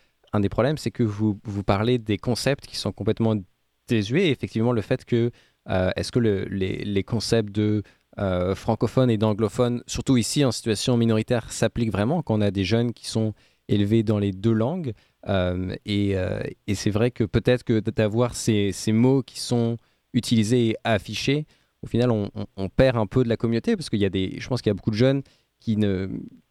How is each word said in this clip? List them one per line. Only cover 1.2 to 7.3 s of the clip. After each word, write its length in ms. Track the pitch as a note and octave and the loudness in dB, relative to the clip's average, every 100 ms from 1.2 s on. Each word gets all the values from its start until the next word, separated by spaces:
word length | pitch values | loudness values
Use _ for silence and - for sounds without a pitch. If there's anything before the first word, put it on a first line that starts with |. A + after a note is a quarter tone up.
| G#2+ G#2 | 0 -2
vous 200 | - G2+ | -4 -4
parlez 360 | G2 G2 A2 B2 | 0 0 0 0
des 180 | A2 G2+ | -2 -4
concepts 480 | - A#2 - C#3 - | -2 -2 -2 -2 -4
qui 120 | - | -8
sont 160 | G#2 | -8
complètement 420 | - G2 G#2 A2+ A2 F2+ _ _ _ - | -4 -4 0 0 -2 -4 _ _ _ -2
désuets, 380 | A#2 G2+ C3+ F#3+ | -2 0 0 0
et 40 | |
effectivement 400 | B2 G2+ A2+ A#2 | 0 -4 -2 0
le 100 | A#2+ | 0
fait 240 | G2 C3 - | -2 -4 0
que, 260 | A#2+ A#2 - _ _ - | 0 0 -2 _ _ -4
euh, 220 | F#2+ F#2 - | 0 0 -2
est-ce 160 | F#2 | -2
que 80 | B2+ | 0
le, 260 | A2+ G2 - | 2 0 -2
les, 380 | G2 F#2+ G#2+ | -4 -4 -4
les 200 | G#2 G2+ | -4 -2
concepts 500 | F#2+ A#2 - | -2 -4 0